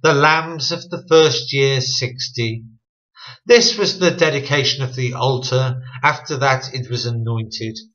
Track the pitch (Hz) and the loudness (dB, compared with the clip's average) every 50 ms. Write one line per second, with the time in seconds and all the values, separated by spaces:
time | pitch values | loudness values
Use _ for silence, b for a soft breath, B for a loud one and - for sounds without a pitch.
0 | - 160 151 139 143 156 156 160 160 165 165 156 135 - 170 170 - - 175 - | 4 4 4 6 4 4 4 4 0 -4 -8 -6 -6 -6 -6 -6 -8 -10 -10 -10
1 | - - 160 160 160 156 - - - - 139 139 135 135 135 131 127 - - - | 0 4 6 6 6 6 2 0 -4 -2 0 2 2 2 2 0 -2 -2 -2 -2
2 | 127 127 123 - - - - - 117 113 113 113 113 110 - _ _ _ _ _ | -4 -4 -6 -8 -10 -8 -6 -4 -4 -4 -4 -8 -10 -16 -20 _ _ _ _ _
3 | _ _ B B B B B B B - 240 233 - - - 208 202 170 - - | _ _ B B B B B B B 6 6 6 6 2 0 0 -2 -2 0 0
4 | 180 170 135 - 165 156 139 139 131 120 143 147 127 - - 135 135 123 127 127 | 0 0 2 2 0 2 2 -2 -2 0 0 0 0 0 -2 -2 -4 -6 -4 -4
5 | 127 123 123 123 123 135 131 123 127 - 127 127 131 127 123 - B B B B | -6 -6 -4 -2 0 0 0 -2 -2 -2 0 0 0 0 -4 -6 B B B B
6 | - 147 143 - - - 156 127 135 139 131 131 - - - 131 123 - 123 113 | 0 0 0 0 -6 -8 -4 0 2 2 2 0 -2 -8 -8 -10 -8 -6 -6 -6
7 | 110 120 117 117 113 113 117 113 110 110 - - 113 110 110 - - _ _ | -4 -4 -4 -4 -4 -2 -4 -4 -4 -6 -8 -8 -8 -8 -8 -12 -16 _ _